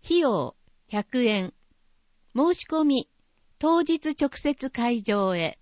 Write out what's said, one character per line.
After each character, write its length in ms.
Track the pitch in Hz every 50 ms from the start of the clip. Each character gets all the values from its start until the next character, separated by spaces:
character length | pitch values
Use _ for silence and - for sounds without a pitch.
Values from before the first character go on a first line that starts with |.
| _
費 160 | - 330 349
用、 360 | 330 262 220 170 131 123 - _ _ _ _ _ _ _
百 360 | - 208 208 _ - 254 247
円。 280 | 226 214 202 190 180 - _ _ _ _ _ _ _ _ _ _ _ _ _ _ _ _
申 200 | 233 285 339 359
し 120 | - -
込 180 | - 320 320 311
み、 260 | 294 277 254 - _ _ _ _ _ _ _ _ _ _ _
当 240 | - 311 330 339 349
日 280 | 302 330 302 - 311 294 -
直 100 | 285 277 -
接 340 | - - 294 285 _ 262 269
会 340 | _ - 233 240 240 233 202
場 340 | - 202 202 196 190 185
へ。 220 | 175 165 156 - _